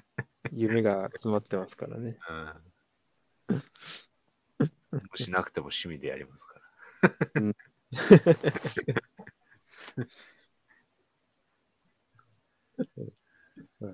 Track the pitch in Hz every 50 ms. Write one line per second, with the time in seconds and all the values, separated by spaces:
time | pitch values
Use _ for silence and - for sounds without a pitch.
0 | - _ _ - 113 - _ _ _ - - 113 113 110 110 117 110 107 98 98
1 | 98 - - - - 117 107 104 104 _ - 95 92 - - - - - 117 117
2 | 120 117 113 - - 85 80 80 80 78 78 80 80 90 _ _ _ _ _ _
3 | _ _ _ _ _ _ _ _ _ - - - - - _ - - - - -
4 | - _ _ _ _ _ _ _ _ _ _ _ - 165 - _ _ _ - 135
5 | 101 98 - - 127 107 90 92 90 - - - 73 73 - - - 90 82 71
6 | 69 69 67 67 67 65 - - - - - - - - _ _ - - - -
7 | - - - - - - _ 147 110 107 104 - - - _ _ _ _ - -
8 | - - 196 170 - 175 165 - - 160 - - - 156 - - - - 120 -
9 | - - _ - - - - _ _ _ - - - - - - - - - -
10 | 123 - - - - - - - - _ _ _ _ _ - _ _ _ _ _
11 | _ _ _ _ _ _ _ _ _ _ _ _ _ _ _ _ _ _ _ _
12 | _ _ _ _ _ _ _ _ _ _ _ _ _ _ _ - - - _ -
13 | 110 110 - _ _ _ _ _ - _ _ - - - _ _ 110 101